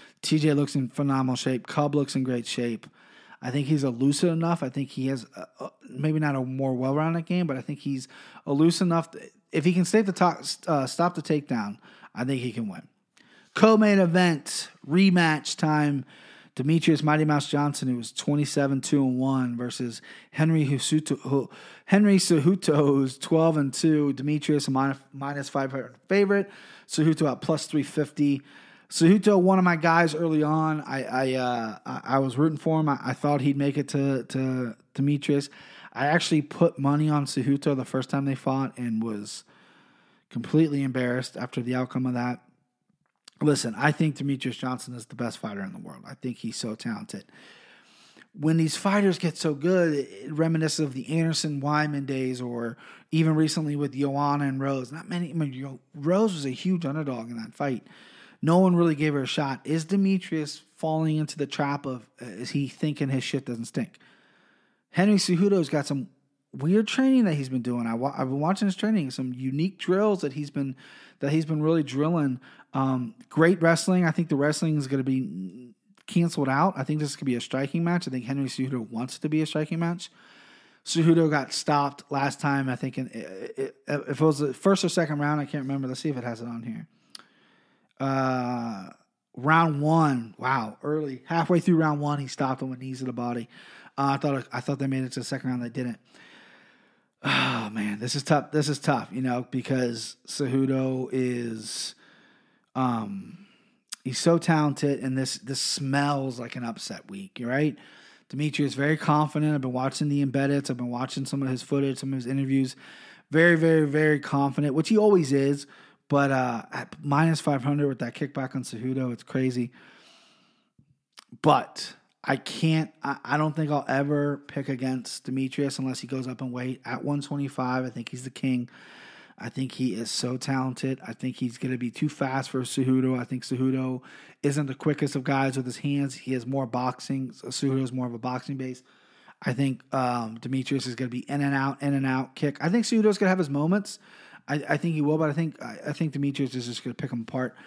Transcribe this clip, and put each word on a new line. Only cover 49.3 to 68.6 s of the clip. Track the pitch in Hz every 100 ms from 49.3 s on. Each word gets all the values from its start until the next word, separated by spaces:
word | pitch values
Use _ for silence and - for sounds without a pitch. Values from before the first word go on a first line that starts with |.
| 160
so | 165
good, | 139 160 185 170
it | 147 131 95 127
reminisces | 151 160 160 156 -
of | 151
the | 127 - 160
Anderson | 165 151 156 143
Wyman | 143 151 151 143 135
days | 135 131 127
or | 123 120 117 120 - - -
even | 160 160
recently | 156 156 156 156
with | 147 143
Joanna | 135 139 139 143 143
and | 143 135
Rose. | 139 135 123
Not | 147 -
many, | 175 175
I |
mean, | 165 147
you | 127
know, | 139 127 _ 156
Rose | 143 185 220
was | 170 139
a |
huge | 127 180 185 175
underdog | 151 143 123 117
in | 117
that | 113
fight. | - 143 120 - - - - - -
No | 147 175
one | 190 175
really | 170
gave | 147 151
her | 143
a | 127
shot. | - 139 135
Is | - 160
Demetrius | 160 196 196 190 - 160 151 - _ -
falling | 160 156 160 156
into | 151 -
the | 139
trap | - 143 143 143
of, | 127 107 -
uh, | 120
is | 95 123
he | 143 135
thinking | - 156 143 135
his | 131
shit | - 135 131
doesn't | 117
stink? | 117 - 113 - _ _ _ _ _ _ _ _ _
Henry | - 196
Cejudo's | 202 - 175 202 196 160
got | 156 139
some | 139 127 _ _ _ _
weird | 139 147 202 214
training | - 262 262
that | 208
he's | 151 127
been | 127
doing. | 120 120 113
I |
wa-, | 117 135 -
I've | 131
been | 139
watching | 151 196